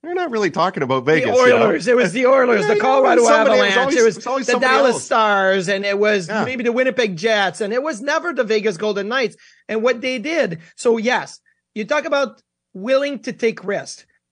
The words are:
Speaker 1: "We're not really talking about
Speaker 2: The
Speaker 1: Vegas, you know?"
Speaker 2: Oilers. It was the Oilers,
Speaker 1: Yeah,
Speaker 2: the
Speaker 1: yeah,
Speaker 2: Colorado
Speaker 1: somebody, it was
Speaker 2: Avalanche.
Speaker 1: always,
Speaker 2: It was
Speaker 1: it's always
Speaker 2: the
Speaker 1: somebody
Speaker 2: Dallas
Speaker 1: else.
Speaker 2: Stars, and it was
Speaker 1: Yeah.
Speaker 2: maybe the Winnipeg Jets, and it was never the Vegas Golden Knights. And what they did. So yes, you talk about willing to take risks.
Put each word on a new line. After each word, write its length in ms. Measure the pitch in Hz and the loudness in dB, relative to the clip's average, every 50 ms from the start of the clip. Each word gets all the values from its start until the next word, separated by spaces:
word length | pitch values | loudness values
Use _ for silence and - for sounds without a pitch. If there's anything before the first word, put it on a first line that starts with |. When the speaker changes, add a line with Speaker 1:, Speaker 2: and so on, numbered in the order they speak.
| - | -10
Speaker 1:
"We're 100 | 320 349 | -6 -6
not 180 | 370 359 320 | -4 -4 -4
really 200 | 233 220 208 175 | -2 -2 -2 -2
talking 320 | 139 - 165 185 190 - 143 | 0 0 -2 0 0 -2 -2
about 220 | 123 131 131 120 | 0 -2 -2 2
Speaker 2:
The 80 | 131 160 | 2 2
Speaker 1:
Vegas, 220 | 160 - 226 240 | 2 2 2 2
you 140 | 254 254 247 | 4 4 6
know?" 140 | 247 233 226 | 6 4 4
Speaker 2:
Oilers. 240 | 214 - - 170 220 | 2 2 0 0 2
It 80 | 240 | 2
was 180 | 233 294 - 165 | 2 2 0 0
the 140 | 240 254 254 | 0 2 4
Oilers, 340 | 269 269 254 247 233 202 | 4 4 4 2 2 2
Speaker 1:
Yeah, 60 | 202 208 | 2 2
Speaker 2:
the 80 | 220 | 0
Speaker 1:
yeah, 60 | 208 | 2
Speaker 2:
Colorado 420 | 220 262 262 269 262 254 233 240 240 | 2 2 2 2 4 4 4 4 6
Speaker 1:
somebody, 360 | 226 226 220 220 220 220 208 | 6 4 4 4 4 4 4
it 40 | 202 | 2
was 80 | 202 | 2
Speaker 2:
Avalanche. 60 | 196 196 | 2 2
Speaker 1:
always, 180 | - 185 180 - | 2 2 2 4
Speaker 2:
It 60 | 226 | 2
was 140 | 226 180 196 | 2 2 0
Speaker 1:
it's 100 | - 240 | -6 -6
always 180 | 254 269 254 | -4 -4 -2
Speaker 2:
the 60 | 196 240 | -2 0
Speaker 1:
somebody 180 | 247 254 254 | 0 2 2
Speaker 2:
Dallas 220 | 262 269 277 254 233 | 2 4 4 2 2
Speaker 1:
else. 100 | 226 - | 0 -4
Speaker 2:
Stars, 640 | - - 226 220 214 202 196 190 190 190 196 180 170 | -2 0 2 2 2 2 2 2 2 2 0 0 -2
and 160 | 202 196 202 | -4 -4 -2
it 140 | 202 202 202 | -4 -2 0
was 300 | 208 214 214 202 180 156 | 2 2 0 0 -2 -4
Speaker 1:
Yeah. 180 | 208 220 185 | -4 -4 -4
Speaker 2:
maybe 180 | 247 254 247 240 | -4 -4 -4 -2
the 80 | 240 | -2
Winnipeg 460 | 240 247 254 262 - 254 240 214 185 160 | 0 0 0 0 0 -2 -2 -2 -4 -4
Jets, 420 | 175 226 220 208 202 185 170 - | -2 0 0 2 0 -2 -2 -4
and 140 | 220 196 220 | -6 -4 -4
it 80 | 247 | -4
was 200 | 277 311 311 202 | -4 -4 -8 -6
never 320 | 240 285 294 320 320 349 320 | -4 -4 -4 -2 -4 -4 -4
the 100 | 247 247 | -4 -2
Vegas 340 | 202 220 220 190 220 196 160 | -2 -2 -2 -2 -4 -4 -4
Golden 300 | 196 214 202 196 196 202 | -6 -4 -4 -4 -6 -4
Knights. 280 | 240 269 254 202 - _ _ _ _ _ _ - | -4 -4 -4 -4 -6 _ _ _ _ _ _ -8
And 140 | 208 220 220 | -8 -2 -2
what 160 | 254 254 240 | -2 -2 -2
they 180 | 214 254 254 254 | -4 -6 -6 -6
did. 400 | 196 294 320 330 262 202 170 160 - - _ - | -6 -6 -2 -2 -2 -4 -4 -12 -16 -20 _ -4
So 200 | - 240 226 233 | -2 0 0 0
yes, 420 | 208 240 247 208 139 - - - _ _ _ _ _ _ _ | 0 -2 -2 -2 -4 -8 -16 -20 _ _ _ _ _ _ _
you 120 | 214 214 | -10 -6
talk 200 | 214 294 302 285 | -4 -4 -4 -2
about 360 | 320 302 277 277 233 - _ _ _ _ _ _ _ _ | -2 -2 -2 -2 -4 -6 _ _ _ _ _ _ _ _
willing 460 | 190 190 233 269 269 285 285 285 220 | -12 -4 -2 0 0 0 -2 -6 -8
to 140 | - - 202 | -10 -12 -10
take 320 | - - 226 220 - - | -4 -4 -4 -4 -4 -8
risks. 400 | 185 202 165 135 - - - - _ _ _ _ _ | -6 -6 -6 -6 -10 -18 -20 -20 _ _ _ _ _